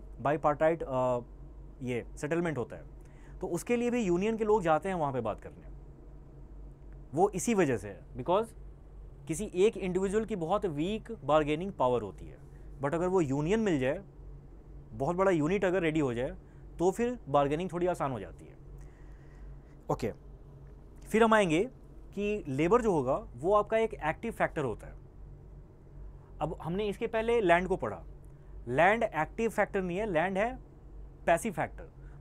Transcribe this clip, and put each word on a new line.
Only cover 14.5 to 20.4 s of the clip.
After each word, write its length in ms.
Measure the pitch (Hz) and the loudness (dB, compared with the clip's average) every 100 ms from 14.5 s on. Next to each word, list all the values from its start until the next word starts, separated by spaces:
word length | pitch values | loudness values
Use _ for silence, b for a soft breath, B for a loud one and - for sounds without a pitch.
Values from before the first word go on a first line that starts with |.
| - - - - | -18 -18 -16 -12
बहुत 220 | 110 139 175 | -2 0 4
बड़ा 160 | 196 | 6
यूनिट 340 | 170 147 202 190 | 6 4 4 4
अगर 160 | 185 | 4
रेडी 180 | 165 156 | 2 2
हो 140 | 139 | 2
जाए, 220 | 117 135 190 B B B - | 2 -2 -4 B B B 2
तो 100 | 175 | 2
फिर 260 | 185 240 247 - | 4 0 -2 2
बार्गेनिंग 400 | 143 143 151 185 | 4 4 2 -2
थोड़ी 140 | 170 180 | 0 0
आसान 240 | 170 143 | 2 0
हो 80 | 120 | -2
जाती 260 | 87 - 76 | -6 -12 -18
है। 120 | - - - B B B B B B B B B B - | -18 -16 -16 B B B B B B B B B B -4
ओके, 200 | 143 113 - - - | -2 -2 -6 -14 -18